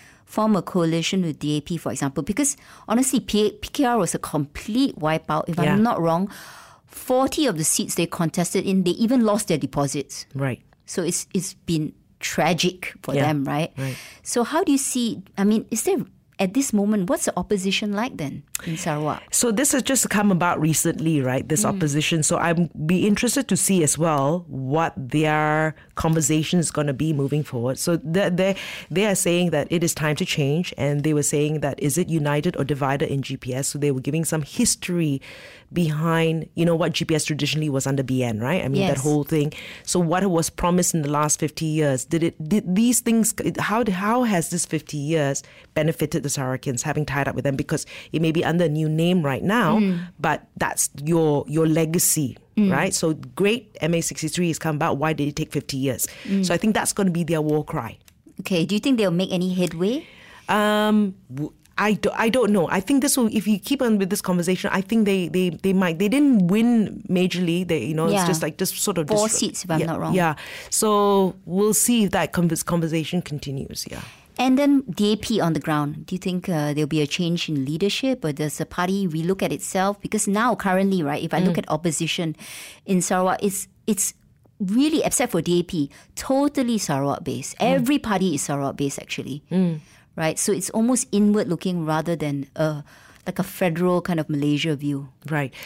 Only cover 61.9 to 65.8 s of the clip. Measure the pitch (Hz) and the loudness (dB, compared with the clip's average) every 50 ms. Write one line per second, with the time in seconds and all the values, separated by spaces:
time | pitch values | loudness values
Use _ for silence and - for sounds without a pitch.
61.9 | 214 - - - - - 214 233 202 262 240 202 208 202 160 - - 185 196 - | 2 2 0 -2 0 0 0 2 2 2 4 4 4 4 2 2 0 -2 0 2
62.9 | 277 269 262 285 - 269 240 214 - 220 185 208 214 185 - - 277 277 262 233 | 2 2 2 2 2 2 2 2 2 0 0 2 0 0 0 -2 -2 0 2 2
63.9 | 220 208 196 175 208 202 - - 180 175 170 175 185 175 - 196 - 185 190 - | 2 2 2 0 -2 -2 -2 0 0 0 2 0 0 0 0 -2 -2 -2 -2 0
64.9 | 233 226 214 196 196 190 180 156 156 185 185 180 160 - - 190 190 190 | 2 2 2 4 2 0 0 0 0 0 0 0 0 -2 0 2 2 2